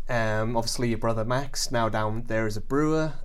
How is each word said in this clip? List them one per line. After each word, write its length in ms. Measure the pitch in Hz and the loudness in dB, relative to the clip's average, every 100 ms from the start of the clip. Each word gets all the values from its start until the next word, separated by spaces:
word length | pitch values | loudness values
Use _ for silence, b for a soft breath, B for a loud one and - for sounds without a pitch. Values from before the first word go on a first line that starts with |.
| - | -2
Um, 480 | 120 110 107 110 117 | 0 0 0 0 0
obviously 320 | 110 - 120 | -2 0 0
your 100 | 113 | 2
brother 260 | 117 110 | 0 0
Max, 460 | 113 127 - - - | 0 0 -2 -2 0
now 180 | 120 110 | 2 2
down 360 | 107 110 113 117 | 2 0 -2 -2
there 200 | 110 110 | 0 0
as 100 | 104 | -2
a 40 | |
brewer. 500 | - 139 156 156 156 - | -2 0 2 2 0 -2